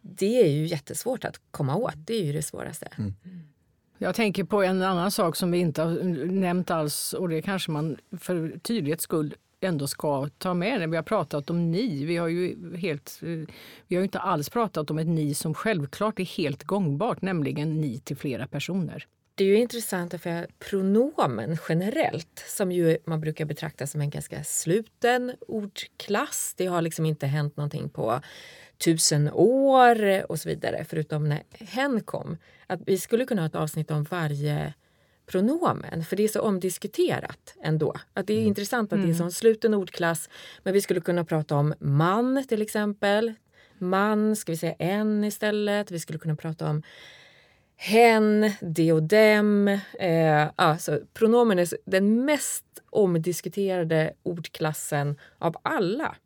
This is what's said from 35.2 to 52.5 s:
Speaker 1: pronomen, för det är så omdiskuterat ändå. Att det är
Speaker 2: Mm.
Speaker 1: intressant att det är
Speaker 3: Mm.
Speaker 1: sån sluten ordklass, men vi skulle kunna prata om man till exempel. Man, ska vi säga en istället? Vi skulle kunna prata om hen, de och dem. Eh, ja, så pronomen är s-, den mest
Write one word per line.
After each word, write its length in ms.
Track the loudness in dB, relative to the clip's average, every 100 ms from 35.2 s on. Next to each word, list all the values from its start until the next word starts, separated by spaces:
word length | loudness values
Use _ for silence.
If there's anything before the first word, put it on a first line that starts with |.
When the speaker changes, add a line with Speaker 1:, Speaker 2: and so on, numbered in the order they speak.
| -4
Speaker 1:
pronomen, 800 | 0 2 2 0 0 -4 -8 -4
för 100 | 0
det 80 |
är 40 | 0
så 140 | 0
omdiskuterat 1120 | 0 0 -2 -4 -8 0 0 0 -4 -14 -18 -8
ändå. 300 | -2 0 0 -2 -8
Att 140 | -8 -2
det 60 |
är 40 | 2
Speaker 2:
Mm. 100 | 2
Speaker 1:
intressant 460 | 0 -2 -2 0
att 60 | 2
det 40 |
är 20 | 2
Speaker 3:
Mm. 120 | 2
Speaker 1:
sån 140 | -2
sluten 420 | 4 4 4 2
ordklass, 560 | 2 -2 -2 -2 -2 -6 -16 -20 -8
men 100 | 0
vi 80 | 2
skulle 200 | 2 -2
kunna 240 | 0 0 0
prata 300 | -2 2 2
om 180 | 2 0
man 640 | 2 4 4 4 2 0 0
till 120 | -2
exempel. 720 | -2 -2 -2 0 2 2 0 -4 _ _ _ _
Man, 580 | 0 2 2 2 2 0
ska 160 | -2
vi 60 | -2
säga 160 | -2 -2
en 440 | 0 0 0 0
istället? 680 | 0 0 -2 0 0 0 -2
Vi 80 | -8
skulle 200 | -8 -6
kunna 160 | -4 -4
prata 340 | -4 -4 -2
om 140 | -2 -4 -20 -20 -20 -20 _ _ _ _ _
hen, 760 | 2 8 8 8 6 6 4 0
de 300 | -6 2 4
och 120 | 4
dem. 640 | 4 6 8 6 4 4 4 2 -4 -4
Eh, 480 | 2 4 6 4 2 4
ja, 200 | 2 2
så 200 | 0 -4 -4
pronomen 460 | 2 4 6 6 4
är 40 |
s-, 100 | 2 -2 0
den 400 | 2 4 4 2
mest 400 | 0 -2